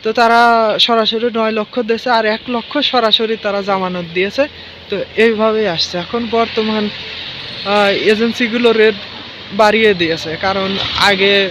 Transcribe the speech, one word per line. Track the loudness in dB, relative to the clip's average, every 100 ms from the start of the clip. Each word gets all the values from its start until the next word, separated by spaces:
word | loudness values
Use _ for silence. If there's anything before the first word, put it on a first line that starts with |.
তো | -2 2
তারা | 4 6 6 4 2 0
সরাসরি | 2 2 2 0 -2 -2
নয় | -2 -2
লক্ষ | -4 -6
দিয়েছে, | -2 -2 0 0
আর | 2 -2
এক | -4 -6
লক্ষ | -4 -4 0
সরাসরি | 0 2 0 -2 -2 -2
তারা | -4 -2
জামানত | -2 -2 -4 -6
দিয়েছে। | -2 -2 0 -4 -4 -20 -20 -8
তো | -6 -4 2 2
এইভাবেই | 4 0 2 0 -2
আসছে। | -4 -4 -4
এখন | -6 -2 0
বর্তমান, | 0 -2 -2 -2 -4
আহ, | -6 -14 -14 -14 -14 -14 -10 0 2 2 2 2
এজেন্সিগুলো | 2 0 0 -2 2 2 4
রেট | 4 2 -12 -16 -18 -18 -8 2
বাড়িয়ে | 4 4 2
দিয়েছে, | 2 0 -2 -6 -4 -2
কারণ | -2 -2 -4 -4 0 2
আগে | 4 2 2 0